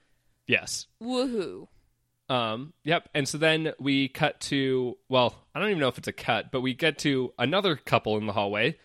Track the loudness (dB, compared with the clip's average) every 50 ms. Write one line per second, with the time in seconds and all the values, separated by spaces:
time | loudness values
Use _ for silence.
0 | _ _ _ _ _ _ _ _ _ 0 0 2 2 -2 -8 -10 -10 -14 _ _
1 | -8 -4 -2 0 0 0 -2 -4 -4 -4 -8 -12 -16 -18 _ _ _ _ _ _
2 | _ _ _ _ _ -2 -2 0 0 -2 -4 -6 -8 -14 -18 _ _ -2 -2 -2
3 | -2 -2 -4 -2 -2 -2 -2 2 2 2 4 2 0 -2 -4 -2 0 2 2 2
4 | 2 0 0 0 0 0 0 -4 -4 -2 0 0 2 2 0 0 0 -2 -4 -8
5 | _ _ 4 4 4 4 2 -2 _ _ -6 -4 -2 0 0 2 2 0 0 -2
6 | -6 -8 -8 -4 -2 0 0 0 -2 -2 -4 -2 -2 -2 -2 0 0 0 0 0
7 | 0 0 0 0 -2 -4 -2 -2 -2 0 2 2 2 0 -2 -2 0 0 2 2
8 | 2 2 -2 -2 -2 -2 -2 0 0 0 0 0 0 0 -2 -4